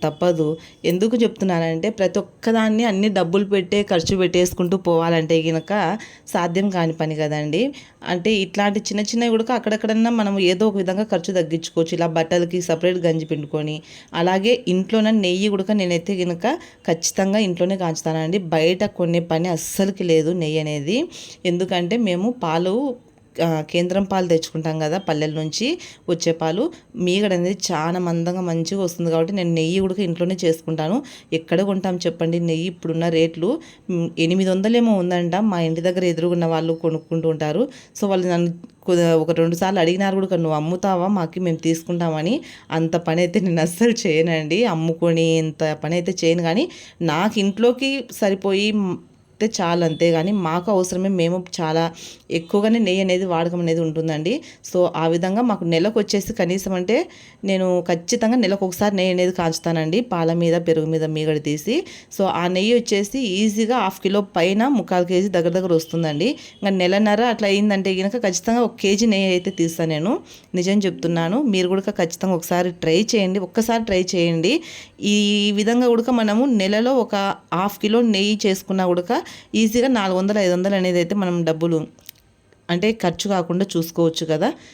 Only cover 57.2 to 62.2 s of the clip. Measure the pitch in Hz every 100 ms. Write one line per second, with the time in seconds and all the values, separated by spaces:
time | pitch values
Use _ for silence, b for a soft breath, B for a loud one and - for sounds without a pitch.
57.2 | B B 196 190 185 180 175 175 - 240
58.2 | 220 247 190 196 190 180 208 196 185 180
59.2 | 180 185 165 165 170 165 156 190 247 175
60.2 | 165 170 170 170 170 160 156 160 156 156
61.2 | 156 151 151 151 - 294 - B B -